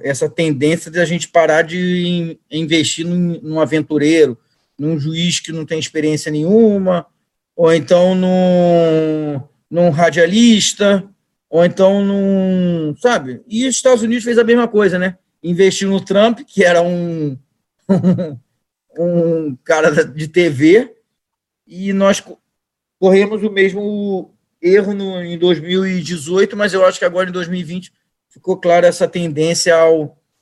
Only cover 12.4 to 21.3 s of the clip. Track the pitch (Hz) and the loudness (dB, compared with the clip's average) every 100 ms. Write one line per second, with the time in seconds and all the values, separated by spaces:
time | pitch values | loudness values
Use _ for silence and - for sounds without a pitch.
12.4 | 190 185 180 170 156 147 247 214 131 123 | 0 0 0 -2 -4 -2 -2 -2 -4 -14
13.4 | - 220 262 - 262 247 220 240 220 233 | -8 -4 -4 0 2 2 2 -2 0 2
14.4 | 226 240 233 208 202 180 185 180 _ _ | 4 2 2 2 0 0 -4 -6 _ _
15.4 | 165 175 190 185 196 190 - 190 226 240 | -4 2 2 2 -2 -2 0 2 2 0
16.4 | - - 175 170 175 175 175 165 147 131 | -4 0 2 4 2 -2 -4 -6 -6 -8
17.4 | _ _ _ _ - 190 180 175 165 127 | _ _ _ _ -2 0 2 0 -4 -12
18.4 | _ _ _ _ _ 147 175 175 170 165 | _ _ _ _ _ -6 -2 0 0 -2
19.4 | 156 123 - 156 160 147 143 147 156 180 | -4 -6 -2 0 2 2 -2 -4 -4 0
20.4 | 170 131 156 208 254 _ _ _ _ | 0 2 4 4 2 _ _ _ _